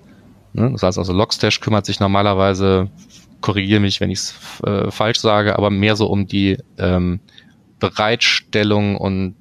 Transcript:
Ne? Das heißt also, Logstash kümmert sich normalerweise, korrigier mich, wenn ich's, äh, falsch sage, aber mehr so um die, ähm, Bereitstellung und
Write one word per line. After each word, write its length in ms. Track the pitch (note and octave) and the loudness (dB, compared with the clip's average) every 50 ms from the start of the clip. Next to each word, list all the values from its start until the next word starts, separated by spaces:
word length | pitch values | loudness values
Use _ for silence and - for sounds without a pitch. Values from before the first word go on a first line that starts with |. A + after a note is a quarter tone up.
| - - - - - - - - _ - - | -20 -20 -20 -20 -20 -20 -20 -20 _ -12 -4
Ne? 160 | - A2 B2+ | -2 -2 -2
Das 100 | - G2+ | 0 0
heißt 140 | - F#2 - | -2 -2 0
also, 160 | F#2 F2+ F#2 | -2 -4 -2
Logstash 480 | F2+ F#2+ A2 - - - - G#2+ - - | 0 0 0 0 0 -2 0 0 0 -2
kümmert 240 | - A2 A2 G2+ F#2+ | -2 0 0 0 0
sich 160 | - F#2+ - | -2 -4 -2
normalerweise, 880 | G#2 G2 G2 G2 G2+ G#2 G2 F#2+ G2 G2 G2 F#2 G2 G2 F#2+ F#2 F#2 G2 - - - - - - - - - - | 0 0 2 2 2 2 2 2 2 2 2 2 2 2 2 2 0 -2 -8 -16 -20 -20 -20 -20 -20 -20 -16 -6
korrigier 360 | - - G2 G2+ F#2+ F#2+ G#2+ G#2 | -4 -2 -2 -2 2 2 2 4
mich, 200 | G2+ G2 F#2+ - | 4 2 0 -2
wenn 100 | G2 F#2+ | -4 -4
ich's, 240 | F#2+ - - - - - - - - - - | -4 -6 -8 -10 -12 -14 -18 -18 -12 -6 -4
äh, 260 | - G#2 G2 - G#2 | -2 -2 -2 -2 -4
falsch 300 | - - A2 A2 A2+ - | -2 -2 -2 0 0 0
sage, 360 | - A2+ G#2 G#2 G#2 G#2 - | 0 2 2 2 2 2 2
aber 120 | - G2+ G#2 | 2 2 2
mehr 240 | G2+ G2 G2+ G#2+ A2 | 2 2 2 2 2
so 120 | G#2 A2 | 2 0
um 200 | - F#2 G2+ G2 | 0 0 -2 -2
die, 320 | - - G2+ G2 G2 F#2+ - - _ - - | 0 0 0 2 2 0 -2 -6 _ -8 -4
ähm, 420 | - F#2 F2+ F2+ F2+ F2+ F2 F#2 - _ _ - - - _ _ _ _ _ _ | -2 0 0 0 0 -2 -4 -6 -8 _ _ -20 -20 -20 _ _ _ _ _ _
Bereitstellung 1160 | - F#2 - - G#2+ G#2+ A#2 A#2+ - - - - - _ - G#2+ G#2 G#2 G#2 G#2 G#2 G2+ G2+ | -4 -4 -2 0 0 0 0 0 0 -2 -2 -2 -6 _ -2 0 2 2 2 2 0 0 -2
und 400 | - - G2 F#2+ F#2+ F#2+ F#2 F#2+ _ | -2 -2 -2 -2 -2 -4 -6 -8 _